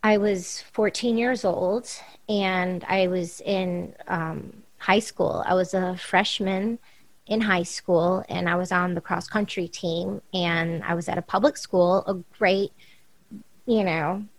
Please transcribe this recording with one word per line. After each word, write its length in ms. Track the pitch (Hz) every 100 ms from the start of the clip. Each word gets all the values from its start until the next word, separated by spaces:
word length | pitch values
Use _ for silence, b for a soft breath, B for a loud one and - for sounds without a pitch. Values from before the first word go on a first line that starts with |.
I 140 | 220 214
was 460 | 208 196 180 - -
fourteen 460 | - 214 - 240 226
years 260 | 240 254
old, 460 | 202 175 185 214 - - B B -
and 560 | 208 190 185 180 180 -
I 200 | 190 185
was 340 | 180 170 -
in, 520 | - 196 185 175 175 - -
um, 540 | 175 160 160 - - - -
high 220 | - 196
school. 420 | 214 - 180 87 -
I 60 |
was 220 | 185 185
a 220 | 190 185 180
freshman 800 | - 185 208 - 190 190 208 233 b b b - -
in 160 | 220
high 220 | 214 185
school, 600 | 170 - - 175 175 185 -
and 180 | 180 175
I 60 |
was 180 | 175 180
on 220 | 185 180
the 60 | 175
cross 240 | - 175 180
country 400 | 214 208 - 170
team, 540 | - 175 165 185 202 -
and 500 | 185 175 165 165 165
I 100 | -
was 140 | 170 -
at 100 | 180
a 40 |
public 360 | - 190 226 -
school, 460 | - 185 175 190 -
a 80 | 190 175 -
great, 340 | 202 196 202 - b b b - _ 208 - - -
you 180 | 220
know 400 | 190 165 151 190 208